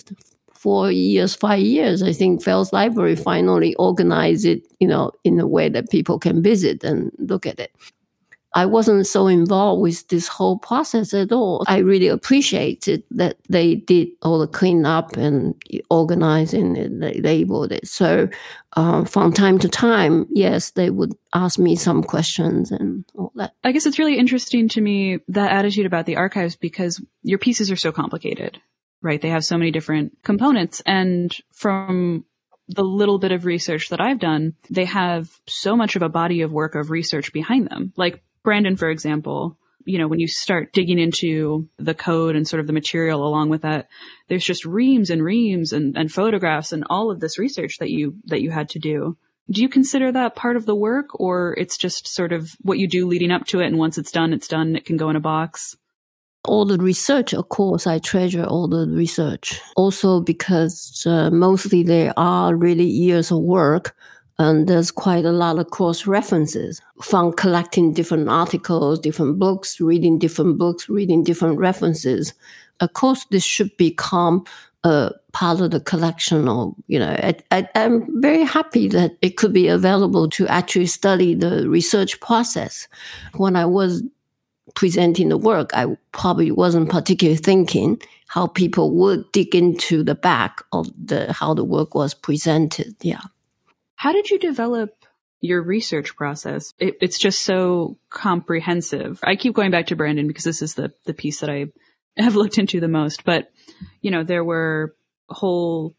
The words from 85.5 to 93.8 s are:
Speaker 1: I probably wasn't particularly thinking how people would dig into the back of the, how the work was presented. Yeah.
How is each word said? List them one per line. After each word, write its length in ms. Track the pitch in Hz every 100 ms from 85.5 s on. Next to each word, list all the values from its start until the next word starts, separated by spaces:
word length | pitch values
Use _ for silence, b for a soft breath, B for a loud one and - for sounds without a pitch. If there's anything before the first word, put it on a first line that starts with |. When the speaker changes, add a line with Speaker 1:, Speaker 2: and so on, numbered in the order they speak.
| 185 -
Speaker 1:
I 240 | - 127 - _
probably 380 | - 180 170 160
wasn't 400 | 180 180 170 160
particularly 480 | 170 - 180 165 160
thinking 640 | 175 190 175 - 156 233 B B -
how 200 | 175 175
people 440 | - 175 180 156 170
would 340 | 196 175 -
dig 220 | 202 170
into 480 | 180 175 165 - 160
the 120 | 151
back 460 | 147 180 131 92 - -
of 180 | 85 82 -
the, 300 | - 151 -
how 220 | 160 151
the 100 | 156
work 300 | 127 151 156
was 180 | - 139
presented. 840 | - - 151 165 156 156 - - -
Yeah. 220 | - - - _ _ _ _ _